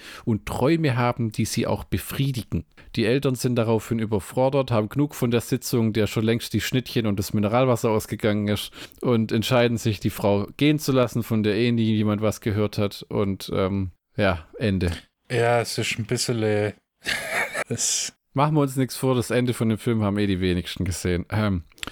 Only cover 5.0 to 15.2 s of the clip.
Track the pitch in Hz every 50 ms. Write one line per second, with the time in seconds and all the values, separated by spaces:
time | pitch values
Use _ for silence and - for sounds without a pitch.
5 | 147 143 - - 131 120 120 113 - - 135 123 - - 131 120 113 110 101 113
6 | 104 98 - 117 107 113 117 113 - - - 104 - - - 127 120 - - 127
7 | 110 107 101 101 98 - - 104 101 98 113 127 135 131 120 - - 113 107 107
8 | - - 113 - - 107 104 107 104 104 104 - - - - - - - - -
9 | - 127 120 113 110 - 113 113 107 - 131 120 120 120 117 107 - 117 104 -
10 | - 104 - - - 101 101 101 101 - - - 139 151 151 143 - - 131 131
11 | 123 110 - 123 107 - 117 110 101 107 98 107 120 120 120 113 113 110 110 107
12 | 104 107 104 101 110 107 - - - 117 101 107 104 101 - - 104 101 - -
13 | - - 113 110 104 98 95 - - - - 98 95 92 98 98 95 92 - _
14 | _ _ - - - - 120 80 - - - - 131 104 95 92 92 85 82 -
15 | - _ _ _